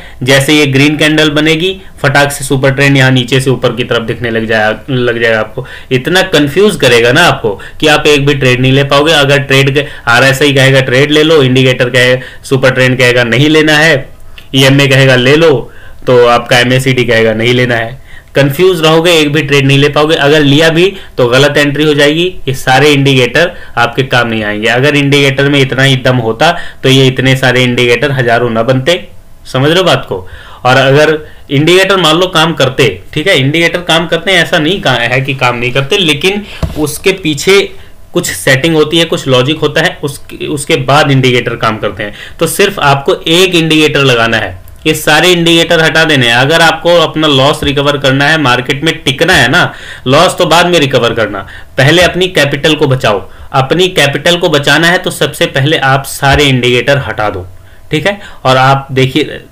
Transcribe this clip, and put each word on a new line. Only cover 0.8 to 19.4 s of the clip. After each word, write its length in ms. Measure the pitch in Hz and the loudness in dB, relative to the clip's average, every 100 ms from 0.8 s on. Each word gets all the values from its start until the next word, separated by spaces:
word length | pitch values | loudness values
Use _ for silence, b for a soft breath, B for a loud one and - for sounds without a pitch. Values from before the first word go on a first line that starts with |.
| 143 151 | 0 2
candle 340 | 156 156 156 | 0 2 0
बनेगी, 400 | 147 156 160 185 190 B - | 0 0 0 -2 -6 B -6
फटाक 300 | 143 139 143 | 0 2 0
से 120 | - | -2
super 260 | 135 135 135 | -4 0 0
trend 260 | 135 139 139 | 2 2 4
यहाँ 140 | 131 | 2
नीचे 300 | 131 120 131 | 2 0 -2
से 100 | 135 | 0
ऊपर 220 | 120 123 | 0 -2
की 120 | 113 | -4
तरफ 180 | 120 117 | -4 -4
दिखने 280 | 113 117 117 | -4 -6 -4
लग 160 | 113 110 | -4 -2
जाए, 280 | 113 107 113 - | 0 0 -4 -4
लग 300 | 131 120 117 | -2 -2 0
जाएगा 180 | 117 110 | 0 0
आपको। 260 | 107 - 131 B B | -2 -8 -12 B B
इतना 300 | 127 - 180 | -4 0 0
confuse 540 | 185 151 147 175 208 156 | 2 0 0 2 0 2
करेगा 360 | 131 117 117 | 2 2 2
ना 140 | 147 170 | 2 2
आपको 280 | 131 113 95 B - | 0 -4 -6 B -4
कि 60 | 151 | 0
आप 200 | 151 151 | 2 2
एक 200 | 147 139 | 2 2
भी 80 | |
trade 260 | 139 131 123 | 0 0 2
नहीं 120 | 131 | 2
ले 120 | 135 | 2
पाओगे। 280 | 139 143 151 | 2 2 2
अगर 260 | 156 139 143 | 2 2 0
trade 320 | 135 135 139 | 2 0 2
के, 120 | 139 131 B - | 0 -4 B 0
आरएसआई 440 | 120 135 135 147 | 2 2 2 2
कहेगा 280 | 135 135 135 | 2 2 2
trade 300 | 123 123 147 | 2 2 2
ले 120 | 151 | 2
लो, 200 | 156 160 | 4 4
indicator 480 | 127 131 127 127 123 | 4 2 2 2 0
कहे, 280 | 127 123 127 B B | 2 2 0 B B
super 260 | - 135 135 | -4 0 2
trend 280 | 127 127 127 | 2 0 2
कहेगा 260 | 123 120 | 2 2
नहीं 240 | 117 113 147 | 0 2 2
लेना 280 | 156 156 151 | 2 2 2
है, 320 | 160 139 - - - B B | 2 0 -2 -18 -20 B B
ईएमए 320 | 135 131 139 143 | 0 2 4 4
कहेगा 300 | 131 135 127 | 4 4 4
ले 200 | 123 151 | 4 4
लो, 340 | 165 123 - B B B - | 4 2 -2 B B B 0
तो 180 | 123 120 | 4 4
आपका 320 | 120 107 127 | 2 2 0
एमएसीडी 460 | 123 131 131 123 | 2 0 0 0
कहेगा 300 | 120 113 113 | 0 2 2
नहीं 200 | 110 117 | 0 0
लेना 200 | 123 123 | 0 0
है। 320 | 117 113 127 B B B | -2 -4 -10 B B B
कंफ्यूज 460 | 151 143 139 185 175 | 0 0 2 0 2
रहोगे, 320 | 156 160 175 | 2 2 2
एक 200 | 165 147 | 2 2
भी 100 | 156 | 0